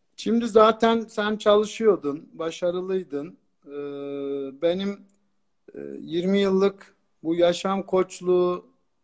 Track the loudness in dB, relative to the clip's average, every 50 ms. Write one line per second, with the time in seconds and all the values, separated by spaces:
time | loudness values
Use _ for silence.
0 | _ _ _ -6 -2 -2 0 0 0 4 6 6 8 6 6 4 4 2 2 2
1 | -2 -6 -6 -4 -2 -2 -2 0 4 4 6 4 4 0 -2 2 4 4 4 4
2 | 2 -4 -6 -6 -10 -14 -10 -8 -8 -8 -6 -4 -4 -2 -2 -4 -4 -4 -4 -4
3 | -6 -6 -8 -8 -8 -10 -14 -20 _ _ _ _ _ -16 -12 -12 -10 -10 -10 -10
4 | -10 -10 -8 -8 -8 -6 -6 -6 -8 -10 -8 -2 -2 -2 0 -2 -4 -6 -6 -8
5 | -14 _ _ _ _ _ _ _ _ _ _ _ _ -20 -16 -14 -14 -12 -12 -14
6 | -10 -6 -4 -2 0 0 2 2 2 2 2 2 2 0 -2 -4 -20 -20 _ _
7 | _ _ _ _ -6 -4 0 2 2 2 2 0 -2 -4 -4 -4 -4 -2 0 0
8 | 0 -2 -6 -8 -2 0 2 2 2 0 -2 -4 -8 -16 _ _ _ _ _ _